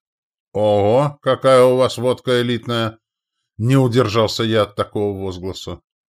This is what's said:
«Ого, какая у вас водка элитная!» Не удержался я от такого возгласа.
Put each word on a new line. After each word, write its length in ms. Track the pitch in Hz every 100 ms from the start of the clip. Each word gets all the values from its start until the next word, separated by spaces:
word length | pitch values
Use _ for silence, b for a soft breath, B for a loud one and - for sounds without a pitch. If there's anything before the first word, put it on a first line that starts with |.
| _ _ _ _ _
«Ого, 680 | 98 107 104 101 123 147 147
какая 420 | 135 123 131 131
у 120 | 127 127
вас 220 | 123 -
водка 420 | 123 120 - 123
элитная!» 580 | 120 117 120 117 110 - _ _ _ _ _ -
Не 180 | 113 135
удержался 680 | 127 120 113 113 107 -
я 180 | 113 110
от 140 | 101 -
такого 480 | - 107 104 98
возгласа. 560 | 95 90 92 90 - 85 _ _